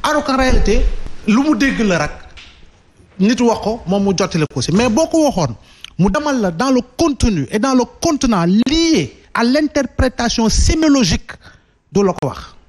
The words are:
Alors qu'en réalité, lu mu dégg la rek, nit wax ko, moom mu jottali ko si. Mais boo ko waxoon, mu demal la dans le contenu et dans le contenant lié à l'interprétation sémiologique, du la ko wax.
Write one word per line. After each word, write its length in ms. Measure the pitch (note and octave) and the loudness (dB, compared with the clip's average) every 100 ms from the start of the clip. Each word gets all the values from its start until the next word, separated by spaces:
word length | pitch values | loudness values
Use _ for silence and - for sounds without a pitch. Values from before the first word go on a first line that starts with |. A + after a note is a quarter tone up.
Alors 200 | C4+ D4+ D4 | -2 -2 -2
qu'en 120 | C4 | -2
réalité, 440 | C4 A#3 - A#3+ - - - - - | 2 2 4 2 0 -2 -8 -6 0
lu 100 | G#3+ | 0
mu 140 | D4 A3+ | 2 0
dégg 220 | C#4 - | 0 0
la 180 | G#3+ E3 | -2 0
rek, 120 | D3 - - - - - - _ _ _ _ - | -4 -8 -20 -20 -20 -20 -20 _ _ _ _ -2
nit 200 | G3 B3 | 0 2
wax 180 | A#3+ A3 | 0 0
ko, 180 | G#3 A3+ - | -4 -6 -2
moom 160 | G3+ | 0
mu 80 | G3 F#3+ | 0 0
jottali 260 | F#3+ E3+ D3+ | -2 -2 -2
ko 80 | C#3 | -4
si. 100 | B2 | 0
Mais 160 | F3+ B3 | 0 2
boo 180 | A3 D#4+ | 0 0
ko 180 | E4 D4 | 2 0
waxoon, 300 | F#3+ C#3 G#2 - - - - | 0 -4 -6 -18 -18 -14 0
mu 100 | G3 | 0
demal 300 | D4 D4 C4 | 0 -2 -2
la 100 | F#3+ | -2
dans 180 | E3 C4 | -2 0
le 100 | B3+ - - | 0 -2 -2
contenu 500 | E4 C4 A#3+ F3 C3 | -2 2 0 0 -2
et 100 | G#3 | -2
dans 140 | C4 C4 | 0 0
le 80 | A#3 - | 0 -4
contenant 420 | E4+ D4 B3+ G3+ E3+ | -2 0 0 0 2
lié 680 | G3+ B3+ D#4+ E4 C4+ C3+ - _ | 2 2 0 2 0 -2 -10 _
à 100 | - | -2
l'interprétation 1040 | A#3+ C#4+ D4+ D4 C#4 - C4 - A#3+ - A3+ | 0 2 0 -2 -4 -2 -2 -2 -4 0 0
sémiologique, 840 | - - E4 D#4 C#4 F#3 A3+ - - - - _ _ _ | 2 2 2 4 4 2 -2 -6 -20 -20 -20 _ _ _
du 100 | F3+ | 0
la 80 | G3 | 0
ko 160 | F3 C#3+ | -2 -6
wax. 120 | - - - | -8 -18 -20